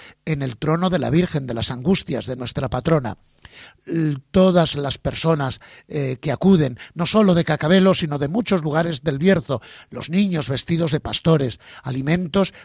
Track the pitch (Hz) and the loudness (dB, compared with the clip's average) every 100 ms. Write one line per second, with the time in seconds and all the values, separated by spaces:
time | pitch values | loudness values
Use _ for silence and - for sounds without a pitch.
0 | - _ - 147 131 110 151 165 185 175 | -18 _ -6 -4 -4 -4 -2 0 0 0
1 | 117 156 180 151 131 113 110 127 131 190 | 0 0 0 -2 -4 -6 -6 -4 0 0
2 | - 127 117 127 120 - 131 123 135 156 | -2 -6 -6 -8 -8 -6 -4 -4 0 0
3 | 120 - _ _ - - - _ - 233 | 0 -10 _ _ -20 -20 -20 _ -6 -2
4 | 156 139 - 190 185 175 160 143 139 - | -2 -4 -2 4 4 4 2 -2 -6 -4
5 | 139 - 160 156 135 - - - _ 151 | -6 -2 0 0 -2 -6 -16 -20 _ -6
6 | 135 127 151 - 190 185 139 120 - 160 | -6 -6 -6 0 4 6 4 -2 -12 -6
7 | 175 214 202 170 156 156 151 190 190 170 | 0 2 4 4 2 0 2 4 4 2
8 | 156 147 143 202 190 190 151 151 170 143 | -2 -4 -2 -2 0 0 0 0 -2 -2
9 | 151 139 185 170 - 123 - - - - | -4 0 2 2 0 -6 -6 -20 -16 -12
10 | - 180 202 165 135 135 - 165 165 147 | -2 0 0 0 -2 -6 -2 0 0 -2
11 | - 107 170 160 131 - - - 131 127 | -4 -2 2 2 0 -6 -16 -14 -8 -6
12 | 139 175 175 196 185 - | -2 -2 0 0 0 -4